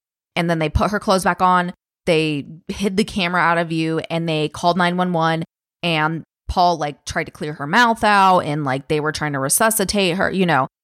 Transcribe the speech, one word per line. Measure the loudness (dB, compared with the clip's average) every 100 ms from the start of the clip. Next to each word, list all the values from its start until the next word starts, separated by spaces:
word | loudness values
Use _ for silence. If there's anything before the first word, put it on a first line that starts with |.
| _ _ _
and | -4 0
then | 0
they | 0
put | 0 0
her | 0
clothes | 0 2
back | 2 2
on. | 2 2 0 -8 _ _ 0
They | 2 0 -4 -8 -14 -14
hid | -6 -2 0
the |
camera | -2 -2 -2 2
out | 2 2
of | 0
view, | -2 -2 -4 -4
and | -4 -2
they | -2 -2
called | 0 0 2
nine | 0 0
one | 0
one, | 0 0 -2 -6 _ _ _
and | -4 0 -2 -4 -10 _ -4
Paul, | 2 2 2
like, | -4 -8
tried | -8 -8
to | -8
clear | -8 -10
her | -8 -2
mouth | 2 2 2
out, | 2 4 6 4
and, | 2 -2
like, | -2 -4 -2
they | -2
were | -2
trying | -4 -4
to | -4
resuscitate | -2 2 2 2 0 0 0 0
her. | -2
You | 0 2
know, | 2 0 _